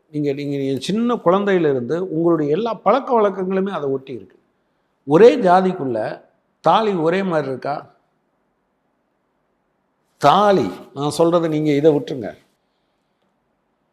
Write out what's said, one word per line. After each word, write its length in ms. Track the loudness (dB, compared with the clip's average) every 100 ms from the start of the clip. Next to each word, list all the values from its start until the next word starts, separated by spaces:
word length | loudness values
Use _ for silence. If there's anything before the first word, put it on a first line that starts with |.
| _
நீங்க, 220 | -6 -4
நீங்க, 240 | -4 -6 -4
நீங்க 220 | -4 -4
சின்ன 360 | -4 -2 -2 0
குழந்தையிலிருந்து 840 | 2 2 2 2 2 0 -2 -6
உங்களுடைய 520 | -4 -2 0 0 0
எல்லா 220 | -2 -4
பழக்க 480 | -2 0 0 0 0
வழக்கங்களுமே 480 | 0 -2 -4 -4 -4
அதை 200 | -4 -6
ஒட்டி 240 | -6 -8
இருக்கு. 240 | -16 -18 _ _ _ _ _ _ _ 0
ஒரே 300 | 6 6 6
ஜாதிக்குள்ள 840 | 4 4 2 -2 -4 -4 -6 -10 _ _ _ _
தாலி 320 | 0 2 0
ஒரே 300 | -2 0 -2
மாதிரி 240 | -2 -4 -4
இருக்கா? 460 | -8 -8 -10 -14 _ _ _ _ _ _ _ _ _ _ _ _ _ _ _ _ _ _ _ _ _ _ _
தாலி, 540 | 2 4 4 2 0 -6 -14
நான் 180 | -8 -4 0
சொல்றதை 300 | 2 2 0
நீங்க 240 | -2 0
இதை 240 | 2 2 2
விட்டுருங்க. 420 | -2 -8 -10 -14 _ _ _ _ _ _ _ _ _ _ _ _ _ _ _